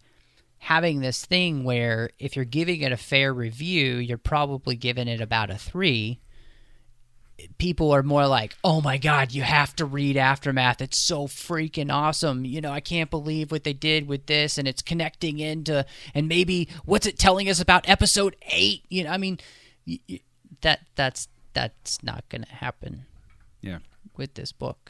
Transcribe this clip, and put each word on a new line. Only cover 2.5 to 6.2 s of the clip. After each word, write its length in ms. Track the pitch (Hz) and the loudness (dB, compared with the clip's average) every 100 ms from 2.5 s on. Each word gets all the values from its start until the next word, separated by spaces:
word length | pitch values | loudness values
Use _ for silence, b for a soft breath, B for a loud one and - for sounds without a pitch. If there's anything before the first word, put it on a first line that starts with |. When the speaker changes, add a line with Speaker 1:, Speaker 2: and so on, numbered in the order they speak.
| 135 165 170 | -2 -2 -2
Speaker 1:
it 100 | 139 | -2
a 60 | 120 | -4
fair 360 | - 139 135 | 0 2 2
review, 640 | 123 113 117 165 180 135 123 | 0 -4 -6 -2 2 2 0
you're 200 | 120 117 | -4 -4
probably 580 | - 151 143 135 - 120 | 0 0 0 -2 -6 -4
giving 320 | 123 123 120 | -2 -2 -4
it 140 | 113 | -4
about 280 | 110 113 104 | -2 0 0
a 80 | 101 | -6
three, 600 | - 180 185 117 107 120 | -8 0 2 2 0 -6